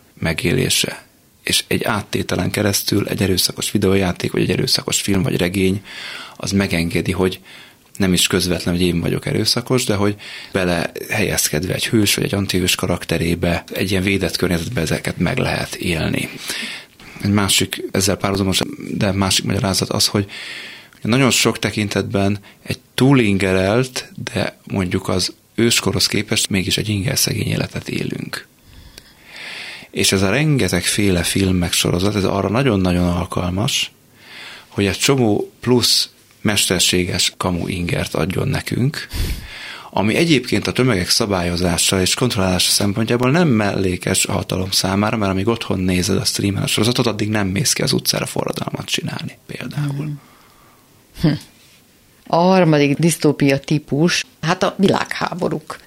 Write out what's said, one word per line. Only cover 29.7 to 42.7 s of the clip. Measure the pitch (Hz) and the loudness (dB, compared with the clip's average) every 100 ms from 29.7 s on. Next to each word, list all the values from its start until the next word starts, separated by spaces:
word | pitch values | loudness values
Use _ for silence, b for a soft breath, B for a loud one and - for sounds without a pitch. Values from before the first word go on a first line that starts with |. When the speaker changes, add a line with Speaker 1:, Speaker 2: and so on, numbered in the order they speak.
| B B | B B
Speaker 1:
És | - 98 | -2 2
ez | 98 | 4
a | 95 | 4
rengetegféle | 123 156 135 92 90 - - 101 87 | 2 2 2 2 0 0 2 2 2
film | 85 98 95 92 | 2 2 2 2
meg | 85 | 2
sorozat, | - - 87 101 | 0 2 2 0
ez | 107 | 0
arra | 95 98 95 | 0 0 0
nagyon-nagyon | 110 139 98 90 90 87 | 2 2 2 2 2 2
alkalmas, | 87 87 95 90 92 127 - - - _ B B B B B B | 0 -2 -2 -2 0 -2 -2 -4 -10 _ B B B B B B
hogy | - 101 | 0 0
egy | 90 | 2
csomó | - 139 113 101 - - | 2 4 4 2 -2 -4
plusz | 120 123 110 - - - _ _ | 2 4 4 2 -2 -8 _ _
mesterséges | 110 101 - 90 - 90 90 87 - - | -2 0 0 2 2 2 0 -2 -2 -2
kamu | 92 87 90 | -2 -2 -2
ingert | 92 87 - 87 | -4 -2 -2 -2
adjon | - 80 104 98 | -2 -2 -2 -2
nekünk, | 95 - 110 131 - - B B B B B B B B | -2 -2 -2 -2 -2 -8 B B B B B B B B
ami | - 104 | -2 0
egyébként | - 170 135 - 104 95 | 2 4 2 2 -2 0
a | |
tömegek | 90 131 95 87 | 2 2 2 2
szabályozása | - 113 92 87 87 90 85 - 98 | 0 2 0 0 0 0 0 2 2
és | 92 | 2
kontrollálása | - 123 104 92 92 - | 2 0 2 2 2 2